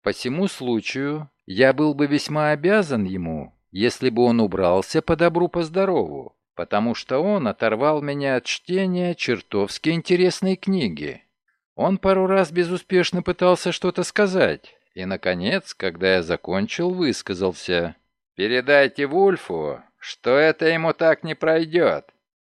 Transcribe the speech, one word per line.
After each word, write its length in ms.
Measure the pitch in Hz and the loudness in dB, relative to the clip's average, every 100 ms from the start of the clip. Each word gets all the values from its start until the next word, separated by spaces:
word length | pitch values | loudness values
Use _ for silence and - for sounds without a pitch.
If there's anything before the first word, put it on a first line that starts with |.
По 120 | 104 | -4
сему 340 | 98 123 147 190 | -4 -6 -2 -4
случаю 800 | - 123 113 - 131 139 151 151 _ - | -4 -2 -2 -2 -6 -4 -6 -10 _ -10
я 280 | 95 131 | 2 4
был 200 | 135 151 | 4 0
бы 140 | 139 143 | 2 0
весьма 440 | 143 - 151 151 | 0 -2 -2 0
обязан 520 | 151 170 214 165 120 | 0 2 2 2 -2
ему, 500 | 95 95 85 78 67 _ _ | -2 -4 -6 -6 -10 _ _
если 360 | 92 117 - 131 | -2 -2 0 -2
бы 120 | 113 | 2
он 160 | 120 117 | 4 4
убрался 640 | 107 92 90 92 - 160 | 2 2 2 2 0 -4
по 140 | - 156 | 0 0
добру, 320 | 170 165 175 | 2 0 -2
по 160 | 175 | -2
здорову, 760 | 160 180 196 165 85 - - _ _ - | -4 -2 0 0 -2 -8 -14 _ _ -12
потому 380 | 85 104 117 | -2 0 0
что 260 | 113 - 131 | -4 -4 -2
он 280 | 185 202 120 | 0 0 -2
оторвал 540 | - 113 107 143 151 | -2 -2 0 0 0
меня 340 | 147 143 139 127 | -4 -4 -2 -2
от 100 | - | -4
чтения 680 | - - 185 185 180 175 170 | -10 -4 -2 0 0 -2 -4
чертовски 760 | - 113 - 104 101 - 160 | -4 -4 -2 -2 -2 -2 -2
интересной 680 | 165 - 180 185 - 190 185 | -2 0 2 2 2 -2 -2
книги. 680 | - 190 117 156 147 127 _ _ _ _ _ - | -2 0 -2 -4 -10 -12 _ _ _ _ _ -2
Он 220 | 151 196 | 0 2
пару 300 | 196 190 185 | 2 2 2
раз 240 | 196 170 | 2 2
безуспешно 720 | 170 170 180 - 180 170 180 | 0 -2 -4 0 0 2 -2
пытался 480 | 175 175 180 180 180 | -4 0 2 2 0
что-то 320 | 170 180 180 | -2 -2 -2
сказать, 720 | 175 - 202 185 110 73 - _ _ | -2 0 2 4 2 0 -10 _ _
и, 120 | - 92 | -12 -8
наконец, 680 | 95 92 90 95 190 - | -2 -2 0 -2 -2 -6
когда 420 | - 95 82 95 92 | -6 -6 0 2 2
я 60 | |
закончил, 720 | 82 87 - 92 104 - 175 | 2 -4 -2 -2 -2 -2 -2
высказался. 1040 | 185 156 101 - 90 92 85 - 87 85 - _ _ _ - | 0 -2 -2 -6 -2 -2 -4 -2 -2 -2 -8 _ _ _ -4
«Передайте 720 | 101 123 127 143 139 - 143 | 0 0 4 4 4 0 -2
Вульфу, 720 | 165 196 180 - 82 - - _ _ | 2 2 0 -4 -6 -6 -8 _ _
что 400 | - - 117 135 | -18 -6 2 4
это 300 | 320 - 160 | 4 4 0
ему 260 | 165 165 | 2 0
так 300 | 156 165 151 | 2 2 2
не 100 | 165 | -2
пройдет». 800 | 156 160 160 165 170 147 73 _ _ _ _ _ | -2 2 2 2 2 2 2 _ _ _ _ _